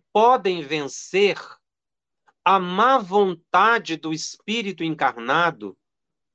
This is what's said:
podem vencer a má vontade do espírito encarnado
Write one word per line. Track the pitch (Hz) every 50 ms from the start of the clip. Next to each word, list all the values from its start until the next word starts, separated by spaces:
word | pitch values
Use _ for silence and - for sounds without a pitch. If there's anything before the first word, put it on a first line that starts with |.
| _ _
podem | - 208 226 247 254 233 185 190 180 170
vencer | 143 135 160 151 143 139 - - - - 180 196 208 190 - - - - - - _ _ _ _ _ _ _ _ _ _ _ _ _ _ _ _ _
a | 180 196 190
má | 180 180 185 196 233 262 269
vontade | 254 196 175 190 208 202 185 165 165 _ _ - 180 208 226 233 220 156 160 160
do | 156 165 156
espírito | 160 156 - - - - _ 208 220 233 202 196 175 160 165
encarnado | 160 151 151 143 127 117 117 117 123 143 165 175 165 135 107 104 95 - _ _ _ _ _ _ _ _ _ _ _